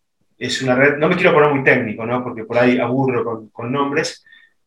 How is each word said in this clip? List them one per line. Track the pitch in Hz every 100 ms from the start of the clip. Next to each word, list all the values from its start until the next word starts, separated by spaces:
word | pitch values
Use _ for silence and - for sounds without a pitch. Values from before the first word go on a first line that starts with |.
| _ _ _ -
es | 123 -
una | 131 127
red, | 139 143
no | 160
me | 180
quiero | 180
poner | 156 147
muy | 139
técnico, | 135 127 110 104 113
¿no? | 123
Porque | 123 110
por | 107 117
ahí | 123 127
aburro | 135 131 131 117
con, | 113 113 107
con | - 120
nombres, | 139 139 147 160 - _ - _ _